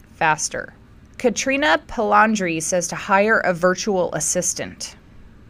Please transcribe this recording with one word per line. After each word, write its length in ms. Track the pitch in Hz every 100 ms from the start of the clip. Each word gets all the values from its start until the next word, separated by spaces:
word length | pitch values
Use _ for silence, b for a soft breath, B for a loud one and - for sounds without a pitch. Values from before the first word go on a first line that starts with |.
| -
faster. 600 | - 160 156 - - - - - - - -
Katrina 640 | 247 208 - 269 302 320 -
Palandri 760 | - 208 208 220 214 180 160
says 280 | 160 180 170
to 80 | 165
hire 420 | - 196 214 220
a 140 | -
virtual 600 | 175 185 180 - 190 170
assistant. 840 | 165 - 180 170 - 92 - - - - - - - -